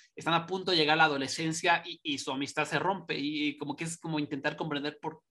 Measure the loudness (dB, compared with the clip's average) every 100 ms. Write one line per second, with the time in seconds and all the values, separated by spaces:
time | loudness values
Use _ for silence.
0 | -20 -6 0 2 2 -2 2 4 4 6
1 | 6 4 -2 -2 -2 0 2 2 0 -10
2 | -6 -4 -4 -4 -2 -2 0 2 2 0
3 | -4 -4 -2 0 -2 -2 -6 -6 -6 -6
4 | -4 -2 -2 -2 -2 -2 -2 -2 -4 -6
5 | -8 -8 _